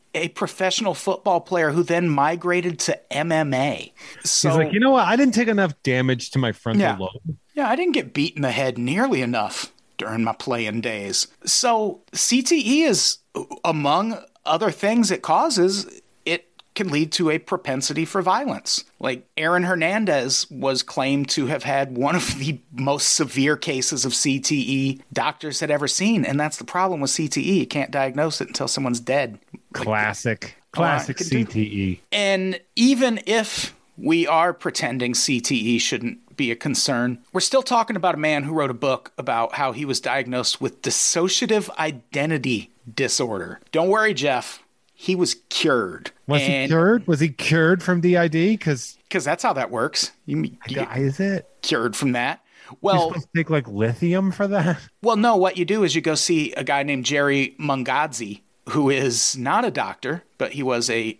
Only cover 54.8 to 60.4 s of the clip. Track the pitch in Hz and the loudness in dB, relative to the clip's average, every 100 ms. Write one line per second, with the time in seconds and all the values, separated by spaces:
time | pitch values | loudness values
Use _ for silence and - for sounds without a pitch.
54.8 | - _ 226 214 240 208 185 180 170 220 | -8 _ 0 2 4 4 2 2 0 2
55.8 | 180 156 160 151 - 165 147 - 139 139 | 2 2 0 0 2 2 0 -4 -2 -2
56.8 | 143 135 120 143 143 139 135 - 147 135 | 0 -2 0 2 2 2 0 -2 -2 -2
57.8 | 127 131 156 120 104 101 _ _ - 120 | 0 0 -2 -4 -10 -10 _ _ -4 0
58.8 | 139 135 135 113 - 135 127 196 240 135 | 2 2 2 0 -2 -2 0 0 0 -2
59.8 | 98 - 127 170 - - | -6 -6 -6 -6 -8 -6